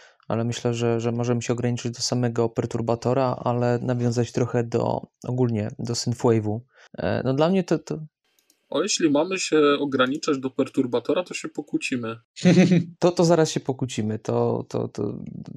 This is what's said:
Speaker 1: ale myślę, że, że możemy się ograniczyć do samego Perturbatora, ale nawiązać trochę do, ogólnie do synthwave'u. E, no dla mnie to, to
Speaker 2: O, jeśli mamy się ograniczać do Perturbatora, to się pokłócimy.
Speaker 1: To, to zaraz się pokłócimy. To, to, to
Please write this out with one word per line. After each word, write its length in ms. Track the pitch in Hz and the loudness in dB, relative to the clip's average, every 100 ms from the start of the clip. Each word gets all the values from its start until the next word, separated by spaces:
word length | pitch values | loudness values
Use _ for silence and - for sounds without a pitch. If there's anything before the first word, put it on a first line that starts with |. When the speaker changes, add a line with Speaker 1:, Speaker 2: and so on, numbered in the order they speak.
| - _ - | -20 _ -6
Speaker 1:
ale 140 | 110 | -4
myślę, 300 | 117 117 120 | -2 -2 -2
że, 260 | 117 120 117 | 0 0 0
że 120 | 117 | 0
możemy 300 | 117 120 120 | -2 0 0
się 100 | 117 | 0
ograniczyć 400 | 120 120 120 120 | -2 -2 -2 -4
do 100 | 117 | -6
samego 460 | - 127 123 117 117 | -2 0 0 0 0
Perturbatora, 880 | - 120 117 117 117 120 127 127 123 | 0 -2 -2 0 0 2 2 0 -2
ale 340 | - 120 120 120 | -2 0 2 0
nawiązać 540 | 127 123 120 117 120 | 0 0 0 0 -2
trochę 320 | - 120 123 | 0 0 0
do, 420 | 117 117 117 117 - _ | -2 -2 -2 -4 -8 _
ogólnie 460 | - 123 123 113 107 127 | -6 0 0 0 -4 -6
do 160 | 117 | -6
synthwave'u. 680 | 117 - 117 127 113 107 110 - _ - - | -4 -4 0 4 4 2 -4 -8 _ -20 -6
E, 240 | 92 110 | -2 0
no 100 | 120 | 0
dla 140 | 135 160 | 2 2
mnie 160 | 190 | 2
to, 140 | 180 165 | 2 -2
to 200 | - 156 156 _ _ _ _ _ - | -4 -10 -12 _ _ _ _ _ -6
Speaker 2:
O, 140 | 139 | -2
jeśli 280 | 185 - 165 | -2 2 2
mamy 280 | 143 170 190 | 2 0 -2
się 200 | - 156 147 143 | 0 4 4 4
ograniczać 580 | 143 131 127 147 - 139 | 0 0 0 0 -2 -2
do 120 | 131 | -2
Perturbatora, 760 | - - - 127 120 117 165 | -2 -2 0 0 0 0 -2
to 100 | 180 | -2
się 140 | - 156 | -8 -12
pokłócimy. 680 | - - 160 - 131 113 117 _ - 180 175 185 175 170 - | -10 -6 -4 -2 -4 -6 -10 _ 0 6 6 6 4 0 0
Speaker 1:
To, 120 | 180 | 0
to 140 | 175 | 2
zaraz 260 | 170 170 156 | 4 4 2
się 100 | - | 0
pokłócimy. 580 | - 131 127 - 107 110 | -4 -6 -4 -4 -4 -4
To, 480 | - 117 120 117 117 | -2 0 0 -2 -4
to, 200 | 117 117 | -6 -6
to 300 | - - - - - - | -6 -6 -6 -12 -14 -14